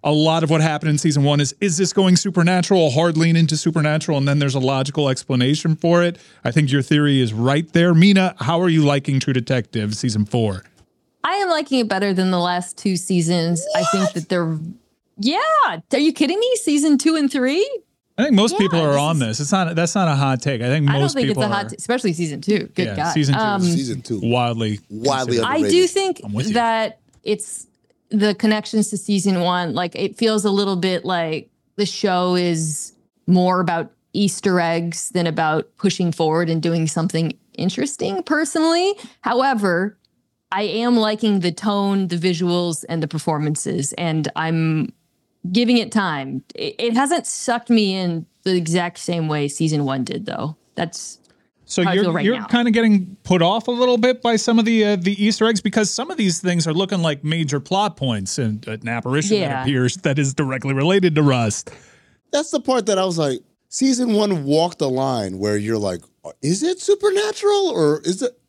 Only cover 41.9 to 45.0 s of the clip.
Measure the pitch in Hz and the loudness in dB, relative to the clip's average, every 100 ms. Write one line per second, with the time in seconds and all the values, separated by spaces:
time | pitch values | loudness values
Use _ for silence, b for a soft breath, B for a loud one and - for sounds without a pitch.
41.9 | 196 190 175 180 165 175 175 175 160 - | 0 -2 -2 -2 0 0 0 -2 -4 -6
42.9 | 165 151 156 - 151 151 156 143 - 139 | -4 -4 -4 -4 -2 -2 -2 -4 -4 -4
43.9 | - 170 156 151 - 160 165 160 156 - | -4 -4 -2 -4 -4 -2 0 0 0 -4
44.9 | _ | _